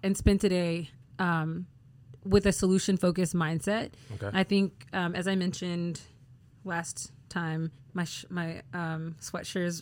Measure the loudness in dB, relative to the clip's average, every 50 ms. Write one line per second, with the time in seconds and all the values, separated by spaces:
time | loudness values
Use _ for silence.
0 | 0 0 0 4 6 6 6 6 4 4 2 2 2 0 -2 -2 -4 -8 -12 -20
1 | -20 -20 -4 -2 0 2 2 2 0 0 -2 -6 -8 -10 -14 -20 -20 -20 -20 -20
2 | -20 -20 -20 -12 0 4 4 6 6 4 2 4 4 4 4 4 4 2 2 2
3 | 2 2 2 2 0 0 2 0 0 0 0 -2 0 0 0 -2 -2 -6 -10 -18
4 | -14 -12 -10 -6 -6 -2 0 0 2 4 4 2 2 2 -2 -8 -16 -8 -4 -2
5 | -2 -2 -2 -2 -2 0 0 0 0 -2 -2 -4 -4 -4 -4 -2 -4 -4 -6 -8
6 | -12 -18 -20 -20 -20 -20 -20 -20 -20 -20 -20 -14 -10 -6 -6 -4 -4 -6 -10 -12
7 | -12 -14 -16 -20 -20 -8 -6 -4 -2 -2 -2 -2 -2 -4 -6 -10 -20 -10 -6 -4
8 | -4 -4 -6 -10 -12 -8 -6 -4 -4 -4 -6 -8 -12 -10 -8 -6 -4 -4 -4 -6
9 | -6 -8 -10 -10 -12 -10 -8 -8 -8 -6 -4 -2 -2 -2 -2 -6